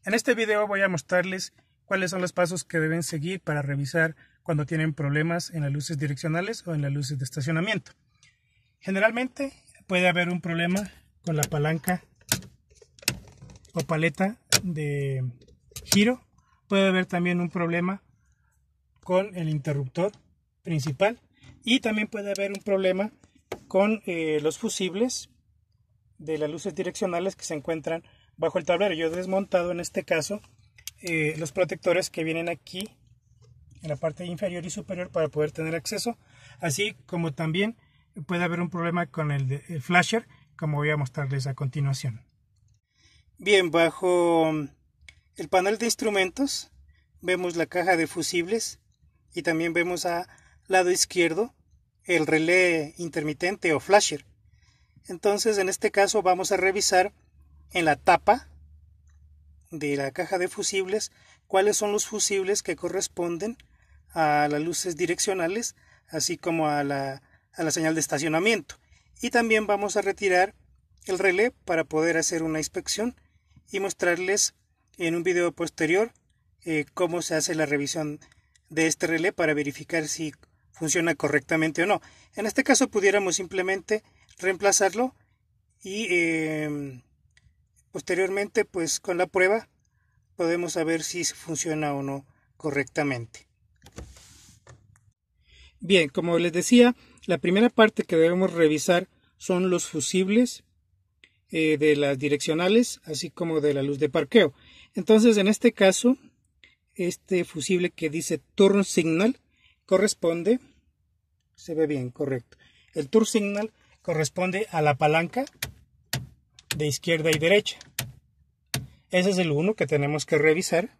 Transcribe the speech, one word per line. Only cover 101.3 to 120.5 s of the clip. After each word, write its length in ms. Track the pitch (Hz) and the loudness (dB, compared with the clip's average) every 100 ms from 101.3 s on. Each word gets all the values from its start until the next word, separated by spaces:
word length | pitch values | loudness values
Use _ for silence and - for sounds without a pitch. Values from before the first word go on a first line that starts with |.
| _ _ | _ _
eh, 260 | 165 156 151 | 0 2 4
de 180 | 151 147 | 4 4
las 240 | 143 139 | 2 0
direccionales, 800 | 143 143 - 160 180 220 247 - - | 0 0 0 0 4 4 4 -4 -10
así 240 | 147 170 | -8 -8
como 320 | - 170 160 | -6 -2 0
de 120 | 147 | 0
la 100 | 139 | 0
luz 160 | 139 143 | -2 0
de 100 | 147 | 0
parqueo. 440 | 165 139 240 165 - - - - - | 0 4 6 6 0 -20 -20 -12 -10
Entonces, 420 | 180 220 233 208 | 4 6 8 6
en 100 | 196 | 4
este 240 | 214 240 | 4 2
caso, 460 | - 190 185 247 269 - _ _ _ _ _ _ - | 6 4 6 2 2 -4 _ _ _ _ _ _ -4
este 500 | 180 - _ 185 170 | -4 -4 _ -2 -2
fusible 460 | 160 135 180 175 | -6 0 0 0
que 180 | - 156 | -2 -4
dice 320 | 151 156 160 _ - | -4 -4 -6 _ 4
turn 280 | 196 196 | 6 6
signal 560 | 190 - 160 160 214 269 _ _ _ _ _ | 2 0 2 4 2 0 _ _ _ _ _
corresponde, 720 | 185 208 - 170 170 170 247 - _ _ _ _ _ _ _ _ _ | 2 4 0 -2 0 0 0 -2 _ _ _ _ _ _ _ _ _
se 180 | - | -8
ve 140 | 160 156 | -2 0
bien, 220 | 143 123 | 0 -6
correcto. 480 | - 143 131 - _ _ _ _ | -6 -4 -4 -8 _ _ _ _
El 140 | - 139 | -8 2
turn 180 | 220 220 | 2 4
signal 460 | 226 202 202 220 _ _ _ | 0 0 -4 -6 _ _ _
corresponde 680 | - 160 156 - 185 185 220 | -4 -2 -2 0 -2 -2 -4
a 140 | 165 | 0
la 120 | 151 143 | 2 4
palanca 500 | 156 156 170 - 277 _ - - _ _ _ - - _ _ _ _ - | 4 2 0 -4 -6 _ -12 -12 _ _ _ -10 -10 _ _ _ _ -4
de 80 | 151 | -4
izquierda 460 | 131 - 165 156 | -4 -2 -2 0
y 80 | 156 | 0
derecha. 400 | 160 202 214 - - - - - _ _ _ _ _ - - _ _ | 4 4 2 -10 -14 -12 -12 -14 _ _ _ _ _ -10 -10 _ _
Ese 220 | 185 185 | 0 2
es 60 | 196 | 2
el 100 | 170 | 0
uno 240 | 147 180 | 0 0
que 140 | 220 151 | 0 0
tenemos 400 | 151 143 151 - | 0 0 -2 0
que 100 | 156 | 2
revisar. 580 | 156 | 4